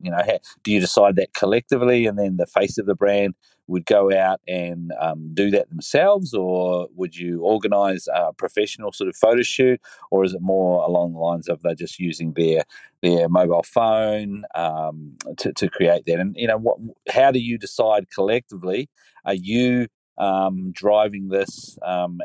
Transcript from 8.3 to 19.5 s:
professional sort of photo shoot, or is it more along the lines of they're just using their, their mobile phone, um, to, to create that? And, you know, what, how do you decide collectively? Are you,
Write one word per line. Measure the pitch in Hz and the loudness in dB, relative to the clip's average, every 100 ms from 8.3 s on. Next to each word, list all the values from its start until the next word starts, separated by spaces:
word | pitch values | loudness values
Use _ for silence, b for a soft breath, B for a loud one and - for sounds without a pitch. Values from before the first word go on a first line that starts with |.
professional | - 92 - 107 - 104 | -2 -4 -2 -2 -4 -8
sort | - 95 | -6 -6
of | - | -2
photo | 110 120 | 0 0
shoot, | 117 - 127 123 B B B | 0 0 2 0 B B B
or | 98 95 | 0 0
is | |
it | 92 | -2
more | 92 95 90 90 | -2 0 2 0
along | 82 87 87 | 0 0 -2
the | 82 | -2
lines | 85 85 82 | -4 -4 -4
of | 82 | -4
they're | 85 80 | -4 -4
just | 82 - | -8 -6
using | 87 78 82 | -6 -4 -6
their, | 78 82 80 76 B B B | 0 0 0 -2 B B B
their | 90 87 85 | 2 2 4
mobile | 92 90 85 | 2 2 2
phone, | - - 113 110 107 107 104 101 104 - | 0 0 2 2 2 -2 -4 -10 -10 -6
um, | 85 80 78 78 76 65 - 80 | -4 -4 -6 -8 -14 -16 -14 -6
to, | - | -6
to | - 95 | -2 -4
create | - 87 87 - | 2 4 4 2
that? | 85 | -2
And, | 95 98 | -2 -2
you | 117 | 0
know, | 110 | 0
what, | 113 - 113 - - | 0 -2 -4 -14 -4
how | 120 135 | 2 4
do | 131 | 4
you | 120 117 | 0 -4
decide | 101 - 113 107 92 | -6 0 2 2 0
collectively? | - 98 117 - 98 90 98 139 _ b b | -2 0 0 -2 -10 -4 -4 -6 _ b b
Are | - 98 | -2 -2
you, | 90 | 0